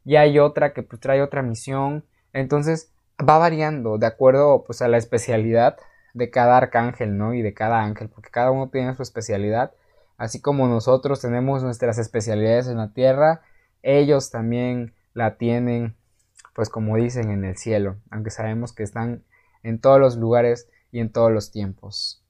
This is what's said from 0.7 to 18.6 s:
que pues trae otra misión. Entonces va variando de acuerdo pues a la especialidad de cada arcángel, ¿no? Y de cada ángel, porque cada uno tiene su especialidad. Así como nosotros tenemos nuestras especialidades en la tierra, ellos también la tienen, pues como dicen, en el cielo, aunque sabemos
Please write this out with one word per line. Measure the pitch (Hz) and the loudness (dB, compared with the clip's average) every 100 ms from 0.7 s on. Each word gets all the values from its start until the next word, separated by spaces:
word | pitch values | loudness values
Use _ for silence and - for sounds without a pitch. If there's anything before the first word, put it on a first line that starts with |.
que | - | -2
pues | - 117 | -12 -8
trae | 131 135 | 0 0
otra | 139 143 | 0 -4
misión. | 127 113 - 135 139 151 - _ _ | -6 -8 -8 -6 -4 -6 -12 _ _
Entonces | 135 131 147 151 160 - _ _ - | -8 -2 0 0 -4 -8 _ _ -2
va | 139 156 | 4 4
variando | 170 156 156 147 113 107 | 4 0 -4 -4 -4 0
de | 113 | -2
acuerdo | - 131 135 147 131 - | 4 4 6 4 4 0
pues | 120 | -4
a | 123 | 0
la | 117 | 0
especialidad | 113 117 - 113 110 117 127 - - _ _ | 0 -4 -2 -2 2 2 2 0 -10 _ _
de | 120 120 | -8 -4
cada | 127 120 127 | 2 4 4
arcángel, | 127 120 120 - 107 101 | 4 0 -2 -4 -6 -4
¿no? | 110 | -2
Y | 123 | -2
de | 107 | -4
cada | - 110 113 | -4 -2 0
ángel, | 107 104 110 | -2 -6 -12
porque | - - | -18 -8
cada | 120 127 | -2 0
uno | 131 131 | 0 -4
tiene | 135 127 131 | -4 -6 -6
su | |
especialidad. | 127 113 110 101 104 113 139 _ _ _ _ - | -10 -10 -6 -4 -2 -2 -4 _ _ _ _ -12
Así | 113 123 | -10 -6
como | 143 139 127 | -2 0 0
nosotros | 117 127 127 135 135 | 0 2 2 0 -4
tenemos | 123 120 131 135 | -4 -2 -2 -2
nuestras | 127 113 120 113 | -4 -4 -4 -4
especialidades | 110 117 110 107 110 117 127 | -4 -6 -4 0 2 2 0
en | 117 | -6
la | 107 | -8
tierra, | 127 127 135 156 160 _ _ _ _ | 0 2 4 2 2 _ _ _ _
ellos | - 143 143 139 - | 2 4 4 2 0
también | 117 113 120 123 123 117 _ _ | -6 -4 -2 -4 -4 -8 _ _
la | 117 110 - | -4 -4 -2
tienen, | 117 120 123 120 117 - _ _ _ _ - | -2 0 0 -2 -4 -10 _ _ _ _ -14
pues | - 107 | -8 -6
como | 117 110 110 | -4 -2 0
dicen, | 120 127 110 | -2 -2 -4
en | 101 | -4
el | 95 92 | -6 -8
cielo, | 113 107 98 101 _ | -4 -2 -2 -8 _
aunque | 107 107 | -12 -10
sabemos | - 110 113 | -8 -6 -6